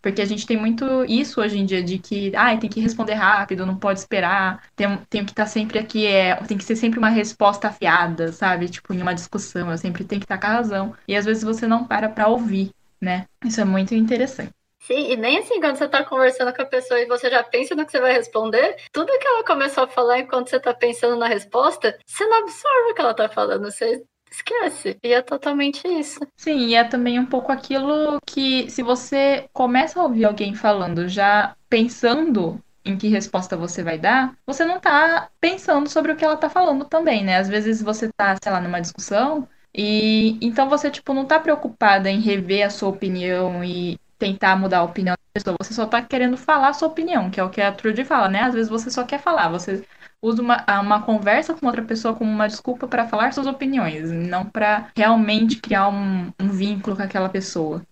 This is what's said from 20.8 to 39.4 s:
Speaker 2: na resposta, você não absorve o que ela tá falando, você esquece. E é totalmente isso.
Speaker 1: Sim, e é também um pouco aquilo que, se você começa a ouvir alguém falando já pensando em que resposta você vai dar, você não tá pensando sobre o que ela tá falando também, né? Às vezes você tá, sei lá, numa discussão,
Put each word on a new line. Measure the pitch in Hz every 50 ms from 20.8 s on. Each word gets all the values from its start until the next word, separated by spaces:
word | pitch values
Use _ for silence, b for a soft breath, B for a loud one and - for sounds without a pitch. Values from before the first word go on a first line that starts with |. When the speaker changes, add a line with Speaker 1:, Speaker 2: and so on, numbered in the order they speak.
| - 240 240 240 - 240 240
Speaker 2:
na | 233 233
resposta, | 233 226 202 202 - - 240 269 311 - - - 220 - - _
você | _ - - 403
não | 440 453 453
absorve | 427 349 - - - 587 539 508 466 466
o | 453
que | 381
ela | 302 240 220
tá | - 220 214
falando, | - - 208 202 190 196 202 208
você | 208 - 226 233 226 262 - _ _ _ _ _
esquece. | - - - - 453 480 392 320 - - - 196 190 _ -
E | 240 240
é | 247
totalmente | 254 - - 277 - 294 285 285 285 285 285 - -
isso. | 359 359 320 294 - - - 294 - _
Speaker 1:
Sim, | _ - 320 302 269 240
e | 233 233
é | 233 233
também | 233 - 247 240 240 240 247
um | 254
pouco | 254 - 254 254 -
aquilo | 269 254 - - 269 269 269 285 302 302 302 294 294 285 _
que, | - - 285 269 269 262 254 240 -
se | - -
você | 254 233 247 247 247 - 285 277 277 277 277 269 - - _
começa | - 254 247 247 254 302 320 - 359
a | 349
ouvir | 285 240 220 220
alguém | 208 208 208 208 202 208
falando | 214 - 220 208 196 180 175 170 165 175
já | 180 185 202 196 202 208 208 202 - - _ _ _
pensando | - 226 226 240 233 - - 233 240 294 320 339 254 202 170 165 - - - _ _ _ _
em | 196 196
que | 190 214 214
resposta | 214 196 214 - - 254 - - 190
você | 165 170 170 - - 175
vai | 165 165
dar, | 156 160 - 240 262 262 262 - _ _
você | - 285 - 330
não | 330 359 359
tá | - 359 294 294 311 330 330 330 - - _ _
pensando | - 339 370 381 - - 320 285 294 285
sobre | - 320 285 320
o | 311
que | 311 330
ela | 311 311
tá | 311 - 302
falando | - 359 359 339 277 269 285
também, | - - 320 330 320 240 208 196
né? | 190 185
Às | 185 196
vezes | 196 202 214 208 220 226 220
você | 214 208 214 214 233 226 -
tá, | - 202 196 190 190
sei | - 208
lá, | 196 180
numa | 175 175 180 175
discussão, | 170 165 - - - - 202 208 247 285 311 302